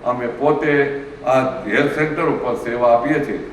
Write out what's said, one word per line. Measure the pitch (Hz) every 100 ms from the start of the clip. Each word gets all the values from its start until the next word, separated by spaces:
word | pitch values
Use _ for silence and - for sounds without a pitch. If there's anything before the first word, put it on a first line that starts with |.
અમે | 120 123 120
પોતે | - 143 147 151 143 139 - - - 123
આ | 131
હેલ્થ | 127 - 104 117 143
સેન્ટર | 151 156 156
ઉપર | 160 - 131
સેવા | 117 117 120 120
આપીએ | 117 143 156
છીએ. | - 98 -